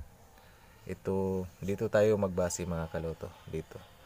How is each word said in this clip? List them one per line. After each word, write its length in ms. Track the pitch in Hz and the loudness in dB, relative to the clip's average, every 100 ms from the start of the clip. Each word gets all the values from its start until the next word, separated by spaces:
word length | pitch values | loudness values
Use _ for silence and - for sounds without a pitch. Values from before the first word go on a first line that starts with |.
| - - - - - - - - | -18 -18 -20 -20 -20 -20 -20 -18
ito, 640 | - 92 - 95 95 95 90 - | -12 -8 -2 0 0 0 -4 -8
dito 240 | 92 98 110 | -4 -2 2
tayo 320 | 110 107 104 | 6 6 6
magbase 480 | 98 90 87 - 87 | 2 2 0 0 -2
mga 240 | 82 80 | -2 -2
kaloto. 400 | 82 80 78 - - - | -4 -4 -6 -10 -14 -8
Dito. 320 | 80 - - - - | -8 -6 -14 -16 -20